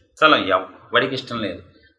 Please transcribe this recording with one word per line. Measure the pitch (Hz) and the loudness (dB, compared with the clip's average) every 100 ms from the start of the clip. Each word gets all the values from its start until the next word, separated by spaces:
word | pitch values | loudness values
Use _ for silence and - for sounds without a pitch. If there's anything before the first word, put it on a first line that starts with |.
| _ - | _ 0
అసలు | 160 135 | 2 4
ఎవరికి | 95 92 - - - 117 135 127 | 2 -2 -2 -14 -4 -2 0 -4
ఇష్టం | - 117 | -8 -8
లేదు. | 101 90 - _ _ | -8 -10 -16 _ _